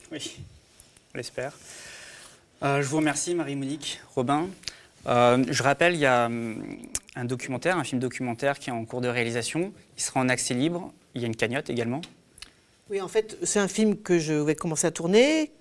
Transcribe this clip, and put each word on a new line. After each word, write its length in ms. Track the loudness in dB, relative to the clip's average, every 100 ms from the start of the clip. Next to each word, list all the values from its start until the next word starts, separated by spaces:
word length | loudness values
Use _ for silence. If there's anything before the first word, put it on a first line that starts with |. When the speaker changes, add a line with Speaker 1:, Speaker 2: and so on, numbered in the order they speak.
| -14
Speaker 1:
Oui, 260 | -12 -12 -14 -18 -20 _ -20 -20 _ _ -12
on 20 |
l'espère. 360 | -10 -8 -10 -10 -18 -18 -18 -18 -18 -20 -20 -20 _ _
Euh, 220 | 0 0
je 40 | 0
vous 100 | 2
remercie, 360 | 2 0 -2
Marie-Monique, 680 | -2 -2 -4 -4 -6 -8 -10 -6
Robin. 340 | -2 0 0 -2 -8 -14 -16 -20 _ 0
Euh, 360 | 6 6 6 4
je 140 | 2
rappelle, 320 | 2 4 4 4
il 40 |
y 60 | 4
a, 220 | 4 2
hum, 500 | -2 -6 -8 -10 -12 -10 -10 -10 -8
un 100 | -4
documentaire, 520 | -4 -6 -4 0 0
un 60 |
film 160 | 0 -2
documentaire 600 | -2 -4 -6 -2 -2 -2
qui 100 | -4
est 40 |
en 120 | -6 -6
cours 160 | -2
de 60 | 0
réalisation. 680 | 0 0 -2 -2 -2 -4 -6 -18 -8
Il 60 |
sera 160 | -4 0
en 100 | 2
accès 240 | 2 0
libre. 400 | 0 0 -2 -8 -16 _ -6
Il 60 |
y 20 |
a 40 | -4
une 80 | 0
cagnotte 360 | 0 -2 -4
également. 300 | -4 -2 -4 -8 -18 _ -20 -20 _ _ _ -8
Speaker 2:
Oui, 100 | -6
en 60 | -2
fait, 280 | -2 -2 -4
c'est 160 | -2 0
un 100 | 2
film 280 | 4 2 2
que 240 | 2 2
je 140 | 2
vais 200 | 2 2
commencer 320 | 0 -2 0 0
à 60 |
tourner, 600 | 0 4 6 6 4 0 -6